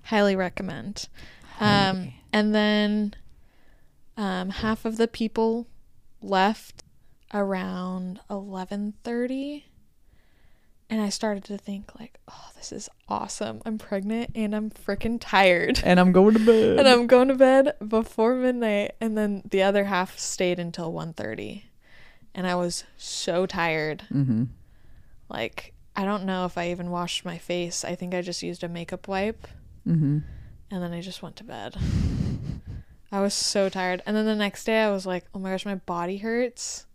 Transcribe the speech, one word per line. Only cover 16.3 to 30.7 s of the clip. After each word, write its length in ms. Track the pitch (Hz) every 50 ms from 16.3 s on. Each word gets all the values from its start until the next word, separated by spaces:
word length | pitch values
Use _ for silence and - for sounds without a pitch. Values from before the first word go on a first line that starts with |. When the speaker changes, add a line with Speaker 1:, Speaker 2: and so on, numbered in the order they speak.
| 220
Speaker 2:
to 100 | 226 220
bed. 320 | 233 233 220 220 226 247
Speaker 1:
And 100 | - 277
I'm 200 | 262 247 240 240
going 200 | 233 254 247 254 262
to 40 | 269
bed 400 | 254 269 262 262 269 269 294 - - -
before 480 | 214 226 220 226 - - - 220 233 254
midnight. 560 | 254 254 254 247 240 233 220 208 202 208 - - -
And 160 | 226 226 214
then 240 | 214 214 202 202 196 - 208
the 140 | - 196 190
other 220 | 196 196 202 196
half 340 | 196 196 180 185 185 - -
stayed 400 | - - - - 190 180 175 175
until 320 | 175 170 165 - 170 165 170
one 200 | 165 160 165 160
thirty. 520 | - - - 110 - - 214 - 202 - - _ - _ _ - - - - - - - - -
And 100 | 190 185
I 80 | 185 180
was 300 | 180 175 175 170 - - - -
so 500 | - - - - - - - 170 175 190
tired. 560 | 185 - 190 170 170 160 156 151 156 147 - - - -
Speaker 2:
Mm-hmm. 300 | 139 139 127 113 110 127 123 - - - _ - - - - - - - - - - -
Speaker 1:
Like, 460 | - - - 117 - - - - - - - - - _
I 100 | 208 190
don't 200 | 196 208 202 185
know 200 | 190 190 185 180
if 100 | 175 -
I 140 | 180 170 175
even 220 | 175 185 175 175
washed 340 | 175 175 175 170 - - -
my 140 | 180 170 170
face. 440 | - - 175 175 175 170 170 - -
I 120 | - 175
think 180 | 180 185 180 185
I 80 | 180
just 220 | 175 175 170 - -
used 200 | 175 175 - -
a 60 | 170
makeup 380 | 170 170 170 - 185 175 -
wipe. 400 | - 196 190 196 220 220 - - - - - - - - - -
Speaker 2:
Mm-hmm. 320 | - 165 160 151 139 147 151 - - - - - - - - -
Speaker 1:
And 140 | -